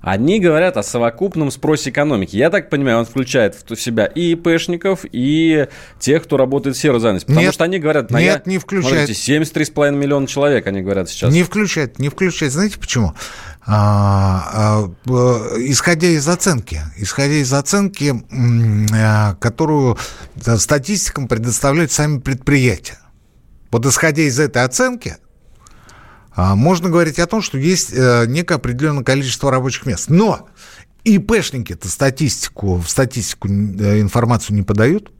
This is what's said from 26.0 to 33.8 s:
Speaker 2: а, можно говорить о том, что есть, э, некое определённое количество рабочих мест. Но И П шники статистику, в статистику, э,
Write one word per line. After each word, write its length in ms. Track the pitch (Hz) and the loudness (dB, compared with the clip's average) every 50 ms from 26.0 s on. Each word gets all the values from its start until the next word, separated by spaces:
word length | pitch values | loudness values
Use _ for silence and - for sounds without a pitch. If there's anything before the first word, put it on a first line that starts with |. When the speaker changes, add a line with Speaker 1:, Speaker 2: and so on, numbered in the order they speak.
| - - - - - - - | -20 -20 -20 -20 -20 -12 -4
Speaker 2:
а, 200 | - 92 95 98 | -2 0 2 2
можно 340 | 98 123 170 190 170 170 185 | 4 4 2 2 2 0 0
говорить 300 | 165 175 170 160 139 - | 2 2 2 2 0 -2
о 60 | 175 | -2
том, 160 | 175 - 220 | 0 0 -4
что 160 | 196 - - | -4 -4 -4
есть, 340 | 135 135 165 185 165 - - - | -2 0 0 0 0 -2 -4 0
э, 320 | 127 131 123 123 120 117 | 2 4 4 4 4 2
некое 280 | 113 127 165 175 - 175 | 2 0 -2 -2 -2 -2
определённое 480 | 139 - 123 120 123 147 156 147 143 117 | -2 -2 -4 -4 -2 -2 0 0 0 0
количество 460 | - 135 139 139 127 120 - - 139 | 0 0 0 0 -4 -6 -2 -2 0
рабочих 340 | 127 131 127 131 120 - - | 0 0 0 -2 -6 -4 -4
мест. 240 | 135 98 - - - | -4 -4 -4 0 2
Но 380 | 147 175 220 214 147 - - - _ _ - - - - - _ _ _ - | 4 4 4 4 0 -4 -8 -20 _ _ -20 -20 -20 -20 -20 _ _ _ 2
И 120 | 226 208 196 | 4 4 4
П 220 | 180 - 226 214 | 4 2 0 0
шники 360 | 165 - - 127 107 - 85 80 - | 0 -2 -6 -8 -8 -8 -10 -10 -8
статистику, 920 | 90 - - 139 135 131 - 151 127 - - - - _ - 101 98 90 | -10 -4 0 0 0 2 0 -2 -2 -2 -4 -8 -10 _ -6 -2 -2 -2
в 120 | 90 85 82 | -2 -2 -4
статистику, 580 | - - 135 123 - 123 101 - - _ - | 0 -2 -2 -2 -2 -6 -6 -6 -8 _ -4
э, 520 | 95 101 101 104 104 95 98 | -2 0 0 0 -2 -2 -2